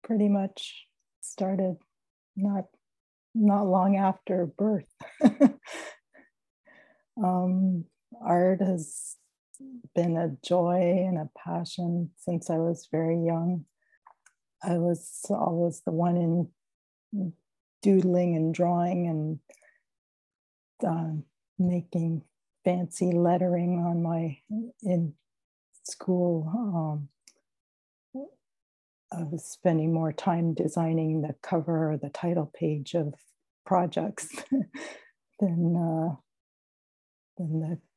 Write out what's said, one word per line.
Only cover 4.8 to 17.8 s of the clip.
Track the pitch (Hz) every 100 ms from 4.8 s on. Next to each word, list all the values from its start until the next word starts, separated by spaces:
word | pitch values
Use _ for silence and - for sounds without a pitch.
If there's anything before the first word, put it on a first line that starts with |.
| - _ - -
<laughs> | 294 - 285 - - - - - _ - _ _ _ _ _ - _ _ _ -
Um, | 185 180 185 185 190 180 165 _ _ -
art | - 175 185 190
has | 190 180 156 - - - _ _ _ - 269 247 -
been | - 170 165
a | 165 135
joy | - 175 170 180 175 180 185
and | 175
a | 151 -
passion | 170 170 170 - 175 175 170 _
since | - 170 -
I | 165
was | 165 170 -
very | 156 165 170
young. | 165 165 170 180 - _ _ _ - _ - _ _ _
I | - 170
was | 175 170 - - -
always | 202 - 165 170 - -
the |
one | 165 175 175 165 170 170 _ _ _ _ _ _
in | 202 185 - _ _ _ _